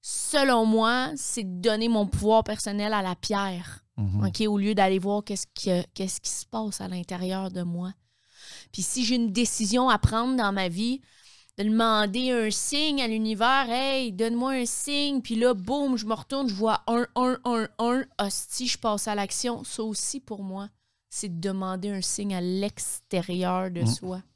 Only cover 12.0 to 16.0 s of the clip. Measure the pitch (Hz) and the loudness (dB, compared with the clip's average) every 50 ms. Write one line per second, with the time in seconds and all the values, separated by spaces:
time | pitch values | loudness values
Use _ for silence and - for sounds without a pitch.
12 | 214 208 190 240 254 254 247 240 226 214 208 - - - 285 285 302 311 294 277 | 2 2 0 0 0 2 2 2 2 0 0 -2 -2 -2 0 0 0 2 2 0
13 | 254 233 220 220 220 220 220 196 220 240 269 269 269 233 226 247 262 269 269 269 | 0 0 0 0 0 0 0 2 4 4 4 4 2 2 0 0 0 0 0 0
14 | 262 233 190 180 226 226 233 240 247 262 269 262 247 233 - - - 294 285 285 | 0 -2 -2 -2 0 0 0 0 0 0 0 0 -2 -2 -2 -4 -4 -2 0 0
15 | 285 285 285 262 - - 226 220 240 254 247 196 180 202 262 294 285 277 254 226 | 0 0 0 -2 -2 -2 0 2 4 4 4 2 0 -2 0 0 2 0 0 0